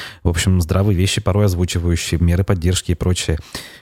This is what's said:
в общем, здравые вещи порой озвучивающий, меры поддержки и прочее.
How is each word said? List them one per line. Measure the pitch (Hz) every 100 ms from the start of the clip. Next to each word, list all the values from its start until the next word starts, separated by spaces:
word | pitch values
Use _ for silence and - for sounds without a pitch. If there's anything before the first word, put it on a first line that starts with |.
| - -
в | -
общем, | 80 - 92
здравые | 80 95 101 92
вещи | 95 -
порой | 98 95 104
озвучивающий, | 87 90 90 85 85 - 82
меры | 87 87
поддержки | 98 98 85 90 -
и |
прочее. | 90 90 90 - 80 - - - -